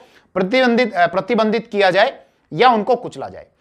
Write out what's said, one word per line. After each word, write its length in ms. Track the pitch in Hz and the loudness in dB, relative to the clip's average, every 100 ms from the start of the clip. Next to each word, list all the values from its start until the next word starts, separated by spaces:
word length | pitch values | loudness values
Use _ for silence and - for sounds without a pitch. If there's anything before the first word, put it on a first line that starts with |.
| - _ _ | -14 _ _
प्रतिबंधित, 600 | 185 190 254 254 233 240 | -6 -2 0 2 2 0
अ, 120 | 185 170 | 0 0
प्रतिबंधित 600 | 185 190 214 220 220 226 | 0 -2 -2 0 -2 -4
किया 240 | 202 190 | 0 2
जाए 280 | 180 254 - _ _ _ | 2 0 -2 _ _ _
या 160 | 156 254 | 2 2
उनको 280 | 226 202 240 | 2 0 -4
कुचला 320 | 160 135 107 | -4 -14 -16
जाए। 180 | 90 - _ | -16 -20 _